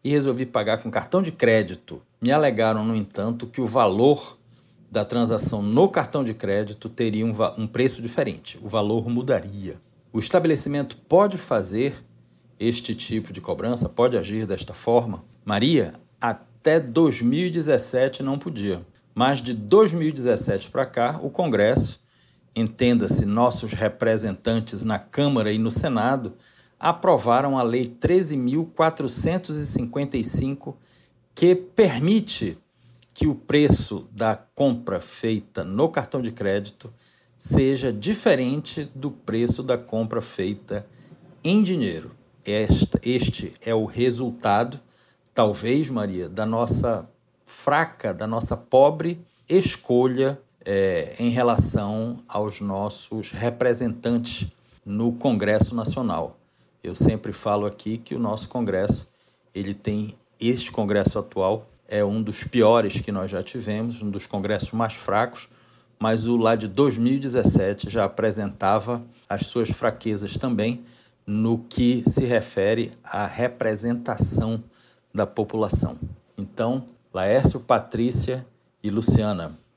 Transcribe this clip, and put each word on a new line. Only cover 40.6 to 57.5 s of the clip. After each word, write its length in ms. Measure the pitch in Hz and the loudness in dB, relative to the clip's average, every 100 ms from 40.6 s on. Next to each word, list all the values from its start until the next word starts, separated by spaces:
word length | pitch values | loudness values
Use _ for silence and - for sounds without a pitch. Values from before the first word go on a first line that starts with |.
| - 104 - - - - - - | -8 -10 -10 -20 -20 -20 -20 -8
em 200 | 156 208 | 0 2
dinheiro. 480 | 185 175 104 80 78 - _ _ - | 4 2 -2 -4 -12 -20 _ _ -4
Esta, 540 | 107 107 - - - | -2 4 4 4 0
este 500 | 120 123 - - 90 - 113 | 0 0 0 -4 -10 -10 -2
é 80 | |
o 120 | 113 110 | -2 -2
resultado, 920 | 113 123 117 127 120 113 104 123 139 _ _ _ _ _ | 0 0 0 -6 -4 0 0 0 -6 _ _ _ _ _
talvez, 560 | - 110 98 110 139 143 | 0 2 2 0 0 0
Maria, 400 | 123 104 92 85 | -2 -4 -6 -8
da 160 | 92 107 | -4 -2
nossa 640 | 113 117 - 120 107 - _ _ _ | 0 0 0 0 -2 -6 _ _ _
fraca, 720 | - - - 143 165 - 110 | -18 -4 0 0 0 -4 -8
da 140 | 90 110 | -4 -4
nossa 280 | 117 113 117 | -4 -4 -6
pobre 640 | - 131 143 160 165 170 - _ - | 4 6 6 4 -4 -6 -14 _ 2
escolha, 880 | 185 190 - - 123 131 127 135 139 _ _ | 2 2 -4 2 4 4 4 0 0 _ _
é, 520 | - 98 95 85 76 - | -2 2 2 0 -4 -2
em 140 | 120 | 0
relação 880 | 120 123 117 - 120 101 107 113 120 - | 2 2 4 2 0 -2 -4 -6 -8 -8
aos 340 | 104 107 101 | -4 -4 -4
nossos 720 | 101 98 101 - - 110 101 | -6 -4 -4 -8 -10 -8 -8
representantes 1160 | - 117 120 127 117 120 113 117 120 117 - - _ _ _ - | -4 -4 0 0 0 -2 -4 -2 -2 -2 -6 -8 _ _ _ -8
no 280 | 104 117 | -2 0
Congresso 600 | 120 143 110 104 107 104 | 0 0 0 2 2 2
Nacional. 640 | 117 110 - 120 82 80 - _ _ _ _ | 0 -4 -2 -2 -2 -6 -10 _ _ _ _
Eu 100 | - | -12
sempre 400 | 90 - 110 113 | 0 0 0 -6
falo 320 | 101 107 | -6 0